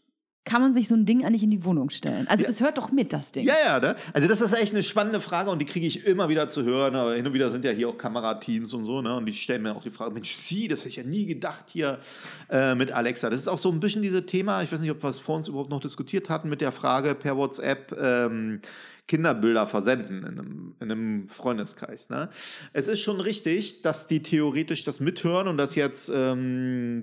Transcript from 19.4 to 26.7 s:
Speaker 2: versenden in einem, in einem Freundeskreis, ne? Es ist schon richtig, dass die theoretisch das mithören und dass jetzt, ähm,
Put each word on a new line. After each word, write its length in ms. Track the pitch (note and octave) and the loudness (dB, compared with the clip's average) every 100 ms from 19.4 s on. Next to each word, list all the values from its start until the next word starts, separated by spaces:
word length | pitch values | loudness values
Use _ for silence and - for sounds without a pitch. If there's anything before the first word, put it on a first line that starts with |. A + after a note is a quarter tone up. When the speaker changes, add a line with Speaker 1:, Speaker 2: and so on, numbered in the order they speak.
| A#2 A2+ G#2+ | 4 4 2
Speaker 2:
versenden 520 | G#2+ G2+ B2+ G2+ F#2+ | 2 2 2 -2 -10
in 60 | - - | -10 -12
einem, 360 | - - F2 - | -12 -12 -14 -12
in 120 | A2+ | -8
einem 360 | A2 A2+ G#2+ F#2+ | -4 -2 -4 -6
Freundeskreis, 840 | - B2+ A#2 G2+ - - A2+ - | -6 -4 -4 -6 -10 -14 -14 -10
ne? 180 | B2 E3 - - - - | -8 -8 -10 -14 -14 -8
Es 140 | - E3+ | -4 0
ist 120 | G#3+ | 0
schon 200 | - G3 | 0 -2
richtig, 580 | F#3 G#3+ - F3 G#3 - | -2 -2 -2 -2 -2 -4
dass 260 | E3 D3+ - | -4 -4 0
die 140 | D#3 | -2
theoretisch 640 | - D#3 D3+ C3+ D#3+ D#3 | 2 2 2 0 -2 -4
das 160 | - C#3+ | -4 -4
mithören 480 | C#3+ - E3+ F3 F#3+ | -2 -2 0 0 0
und 80 | D#3 | 0
dass 180 | C#3 - | 0 2
jetzt, 360 | C#3 C3+ - | 0 0 -2
ähm, 840 | C#3+ C3 B2+ B2+ B2+ B2+ | 0 0 0 -2 -2 -2